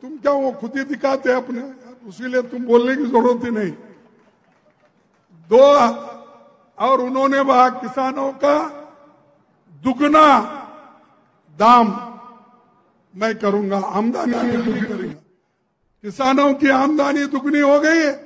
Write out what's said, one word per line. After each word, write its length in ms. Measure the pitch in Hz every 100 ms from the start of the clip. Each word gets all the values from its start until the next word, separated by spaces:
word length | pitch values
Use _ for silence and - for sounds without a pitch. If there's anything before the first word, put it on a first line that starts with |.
तुम 160 | 254 302
क्या 140 | 285
वो 200 | 285 269
खुद 200 | 240 226 269
ही 80 |
दिखाते 460 | 269 285 277 269 262
हैं 80 | 254
अपने, 360 | 247 240 269 262 240 247 233
इसीलिए 320 | 180 254 254
तुम 220 | 240 247
बोलने 320 | 247 240 240 269
की 100 | 269
जरूरत 400 | 247 233 240 247
ही 60 |
नहीं। 200 | 220 196 147 - - _ _ _ _ _ _ _ _ _ _ _ _ _ 170 165
दो, 420 | 226 277 285 240 - - - - - - _ _ - 226
और 160 | 262
उन्होंने 380 | 247 262 269 269
वहां 320 | 277 254 254
किसानों 600 | 254 226 - 262 269 269
का 380 | 269 285 294 311 - - - _ _ _ _ _ _ _ 147
दुगना 560 | 262 247 294 311 302 269 226 - - - - - _ _ _ _ _ 147
दाम 600 | 214 240 220 185 - - - - _ _ _ _ _ _ _ 185
मैं 200 | 220 220
करूंगा, 440 | 214 196 202 196
आमदनी 720 | 190 190 226 247 247 240 240
दुगनी 300 | 240 233 202
करूंगा। 320 | 220 196 170 151 _ _ _ _ _ _ _ _
किसानों 520 | 208 196 262 262 285
की 160 | 277 285
आमदनी 560 | 269 277 302 285 285 285
दुगनी 340 | 285 277 294
हो 200 | 285 294
गई 200 | 302 330
है। 120 | 302 277